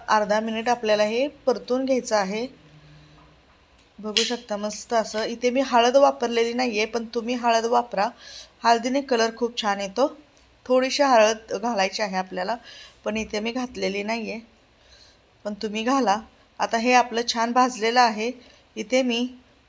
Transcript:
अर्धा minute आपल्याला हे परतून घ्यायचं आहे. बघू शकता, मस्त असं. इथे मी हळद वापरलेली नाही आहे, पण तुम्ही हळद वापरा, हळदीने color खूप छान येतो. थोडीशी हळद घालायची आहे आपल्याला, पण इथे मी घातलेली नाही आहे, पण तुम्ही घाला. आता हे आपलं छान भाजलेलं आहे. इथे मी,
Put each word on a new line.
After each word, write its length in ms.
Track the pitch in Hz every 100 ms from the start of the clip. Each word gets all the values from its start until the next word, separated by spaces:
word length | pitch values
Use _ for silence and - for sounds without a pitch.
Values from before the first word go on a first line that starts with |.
| -
अर्धा 320 | 214 208 214
minute 300 | 226 220 226
आपल्याला 340 | 240 214 208
हे 240 | 214 233 285
परतून 580 | - - 208 196 254 262
घ्यायचं 300 | 254 240 214
आहे. 320 | 190 214 254 - - - - - - - - _ _ _ _ _ _ -
बघू 240 | 214 214
शकता, 340 | 226 233 - 208
मस्त 360 | 208 208 -
असं. 300 | 233 208 214
इथे 260 | 226 233 247
मी 120 | 247
हळद 360 | 254 247 233 269
वापरलेली 560 | 277 269 240 233 233
नाही 240 | 240 254 208
आहे, 80 | 220
पण 200 | 233 226
तुम्ही 300 | 240 226 247
हळद 300 | 240 226 233
वापरा, 440 | 240 240 190 220 - - - - _
हळदीने 380 | 226 233 240 269
color 280 | 277 233 226 226
खूप 240 | 233 233
छान 200 | 214 202
येतो. 360 | 196 190 294 - - _ _ _ -
थोडीशी 380 | 202 262 269
हळद 500 | 277 233 214 220 -
घालायची 480 | 196 226 220 190 196
आहे 140 | 208 185
आपल्याला, 400 | 185 185 190 247 - - - _ 214
पण 120 | 214
इथे 220 | 202 214
मी 120 | 220
घातलेली 520 | 240 247 190 190 196
नाही 280 | 208 226 202
आहे, 80 | 214 226 _ _ _ _ _ _ _ _ _
पण 100 | 208
तुम्ही 300 | 208 220 214
घाला. 340 | 220 277 220 208 220 _ _ -
आता 180 | 208 226
हे 160 | 240
आपलं 280 | 247 240 180 233
छान 180 | 233 233
भाजलेलं 500 | 247 254 202 220 247
आहे. 300 | 240 214 226 254 - - _ 214
इथे 260 | 208 254
मी, 260 | 254 233 247 - _ _